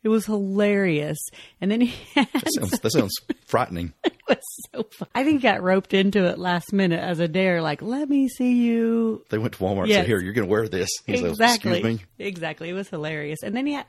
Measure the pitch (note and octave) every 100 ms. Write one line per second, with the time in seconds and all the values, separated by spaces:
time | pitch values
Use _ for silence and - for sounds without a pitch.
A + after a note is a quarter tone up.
0 | G#3+ A3 G#3 G#3+ G3 G3 G#3 G3+ F#3+ D3+
1 | D3+ D#3 - - - - F#3 A3 A#3+ -
2 | - - C4 C4+ D#4 D#4 G2+ - A2 D3+
3 | G2+ - - - - A#2 B2 F2 E2+ -
4 | - - - - - - - - A3 -
5 | - - C4+ D4 B3 G3 F3+ F#3+ F#3+ G3
6 | G3 G3+ F3+ F3+ F3+ F3 - G3 F#3+ E3+
7 | F3+ E3+ E3+ E3 F#3+ F3 D#3+ D3 - C4
8 | D4 C#4+ C4+ - B3 B3 A#3+ A#3 A3+ A3+
9 | A3+ A3 - G#2+ A2+ - F#3+ G3 G#3+ G#3
10 | E3+ G#2 F2+ A2 F#2+ G#2+ A2+ F#2 F2 -
11 | - B3 A#3+ G#3 A3+ A#3 - F3 G3 A2+
12 | - - G3+ F3+ D#3+ D#3 E3 F#3 G3 E3+
13 | D3+ D#3 D3 D#3 - A3 C#4 C#4+